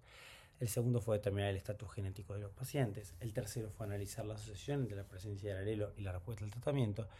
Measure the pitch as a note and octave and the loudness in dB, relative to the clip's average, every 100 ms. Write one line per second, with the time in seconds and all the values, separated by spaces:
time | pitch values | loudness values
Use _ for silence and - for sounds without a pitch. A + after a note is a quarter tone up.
0 | - - - - - - A#2+ - A#2+ A#2+ | -14 -18 -16 -18 -18 -4 0 4 6 6
1 | G#2+ G#2 G#2 G2 G2+ F#2+ - G2+ G2+ - | 6 4 4 4 4 2 0 -6 -6 -2
2 | G2 F#2 G2 G2+ G2+ - C3 - G#2+ G2+ | -2 -2 -6 -6 -6 -6 -2 2 2 2
3 | G2+ - A#2 G#2+ A2 A#2+ A2 - G#2 G2+ | -8 -6 -4 -2 -2 -2 -4 -2 -2 0
4 | G2 - G#2+ G#2+ G#2+ G2 - C#3+ A#2 G2+ | -2 -2 -4 -4 -6 -6 0 2 2 -2
5 | G2+ F#2 G2+ G2+ G#2 F#2+ G2+ A2 G2+ - | -6 -8 -6 -4 -2 0 2 2 0 -2
6 | F#2+ F2+ F2 G#2+ G#2 A#2 D3 C#3+ A2+ G2+ | -4 -2 -4 -4 -4 -2 2 4 4 2
7 | G2+ - | -4 -8